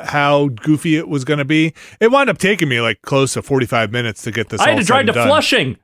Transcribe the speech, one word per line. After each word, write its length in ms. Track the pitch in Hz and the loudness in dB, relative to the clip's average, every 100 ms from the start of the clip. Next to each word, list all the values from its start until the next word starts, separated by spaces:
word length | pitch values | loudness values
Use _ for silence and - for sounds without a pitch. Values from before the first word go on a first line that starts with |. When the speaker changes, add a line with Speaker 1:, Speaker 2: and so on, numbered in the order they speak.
Speaker 1:
how 420 | 143 147 143 143 143 | -2 0 2 2 2
goofy 500 | 110 156 151 170 156 | -2 0 0 0 -2
it 120 | 170 | -2
was 160 | 143 | -4
gonna 200 | 131 147 | -2 -2
be. 300 | 135 156 160 - - - | 0 0 0 -4 -14 0
It 120 | 226 | 2
wound 180 | 277 254 | 2 2
up 80 | 165 | 0
taking 300 | 190 214 151 | 0 0 0
me, 120 | 120 | 0
like, 220 | 113 104 | -2 -4
close 300 | - 135 131 | -2 0 0
to 100 | 117 | -2
forty-five 480 | - 135 117 123 107 | -2 -2 0 -2 -2
minutes 320 | 123 117 - | -2 -6 -6
to 80 | 120 | -8
get 180 | 110 104 | -6 -4
this 100 | 107 | 0
Speaker 2:
I 60 | 262 | 0
had 60 | |
Speaker 1:
all 40 | 269 | 2
Speaker 2:
to 60 | |
drive 120 | 185 262 | 2 2
Speaker 1:
said 20 | |
and 60 | 214 | 2
Speaker 2:
to 40 | |
Speaker 1:
done. 120 | - - | 2 2
Speaker 2:
Flushing. 480 | 302 - 247 131 - | 2 2 0 -2 -6